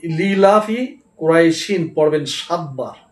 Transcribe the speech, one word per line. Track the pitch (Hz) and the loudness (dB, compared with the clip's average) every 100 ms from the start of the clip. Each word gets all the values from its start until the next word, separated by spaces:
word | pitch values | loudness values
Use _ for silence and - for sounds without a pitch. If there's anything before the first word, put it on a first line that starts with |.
| 170 160 | -6 -4
লিলাফি | 196 196 196 214 214 226 254 - _ _ | -2 4 4 4 0 -4 -6 -10 _ _
কুরাইশিন | 160 165 165 160 - 190 165 - | 2 4 4 2 -2 -4 -2 0
পড়বেন | 151 151 139 - | 0 0 -4 -10
সাতবার। | - 170 156 131 113 - _ | -6 -6 -6 -10 -10 -12 _